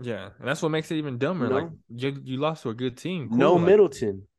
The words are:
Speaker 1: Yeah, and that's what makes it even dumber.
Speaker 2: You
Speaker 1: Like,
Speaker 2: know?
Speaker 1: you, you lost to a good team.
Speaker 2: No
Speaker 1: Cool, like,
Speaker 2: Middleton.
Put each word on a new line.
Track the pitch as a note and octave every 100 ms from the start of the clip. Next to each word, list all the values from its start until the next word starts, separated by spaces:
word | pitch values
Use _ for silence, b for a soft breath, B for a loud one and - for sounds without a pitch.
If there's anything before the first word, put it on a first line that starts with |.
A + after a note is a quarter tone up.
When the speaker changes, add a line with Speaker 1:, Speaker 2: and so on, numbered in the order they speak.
Speaker 1:
Yeah, | B2 G#2 F#2+ -
and | A#2+
that's | D3+
what | D#3+
makes | D#3+ D#3
it | D#3+
even | D3+ A#2+
dumber. | C#3 F#3 B3+
Speaker 2:
You |
Speaker 1:
Like, | C#3
Speaker 2:
know? | E3 D#3+ _ A#2+
Speaker 1:
you, | C3+ C#3
you | C3 C3
lost | D3+ D#3
to | A#2+
a |
good | A2+ B2+ B2+
team. | D#3 F3+ A2+
Speaker 2:
No | A#2 C#3+
Speaker 1:
Cool, | F3
like, | E3+
Speaker 2:
Middleton. | G#3 F#3 - A2 G2 G2